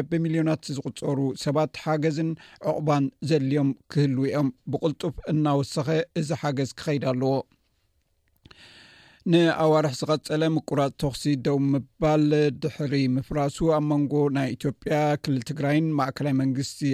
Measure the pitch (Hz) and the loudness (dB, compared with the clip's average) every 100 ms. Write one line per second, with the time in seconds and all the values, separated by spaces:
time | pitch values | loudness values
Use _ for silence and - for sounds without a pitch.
0 | 151 170 165 160 160 156 - 139 139 - | 0 0 0 0 0 -2 -4 -8 -8 -6
1 | 156 139 135 - - 143 156 - - 156 | -4 -2 -2 -2 -2 0 0 -2 -2 0
2 | 156 151 160 165 - - 196 156 151 147 | 0 0 -2 -4 -10 -8 -4 -2 2 2
3 | 135 - 143 156 135 147 139 - - 151 | 0 -2 0 0 2 2 0 -2 -4 0
4 | 143 131 135 139 135 - - 135 165 139 | 2 2 0 0 0 -2 -6 -2 -2 -2
5 | 175 - - 151 151 143 135 - 139 160 | -6 -6 -2 0 2 2 0 -4 -2 0
6 | 165 - 147 160 147 135 131 - - 147 | -2 -4 -4 -4 -2 -2 -4 -6 -4 -2
7 | 131 127 135 135 - _ _ _ _ _ | -2 0 0 0 -4 _ _ _ _ _
8 | _ _ _ _ - - - - - - | _ _ _ _ -20 -20 -20 -20 -20 -20
9 | - _ - 170 165 151 160 156 151 123 | -20 _ 2 4 4 4 4 4 2 -2
10 | 127 156 - 156 160 156 - 139 139 - | -2 -2 0 0 0 0 -2 0 0 0
11 | 147 123 147 143 123 143 139 139 120 - | -4 -2 -2 0 0 0 2 0 -2 -2
12 | 156 151 151 151 147 127 156 - 143 139 | 2 4 4 4 2 0 -6 -4 -2 0
13 | 135 127 127 151 143 - 165 156 151 147 | 2 0 -2 -2 -2 0 2 2 2 0
14 | 147 147 147 135 131 - 147 - - 151 | 2 2 2 0 -2 -2 -4 -4 -2 0
15 | 151 147 - 135 120 147 143 151 160 147 | 2 0 0 -2 -4 -4 0 2 0 0
16 | 135 135 143 131 131 127 135 - 143 | -2 -2 -2 0 0 -2 -4 -4 -2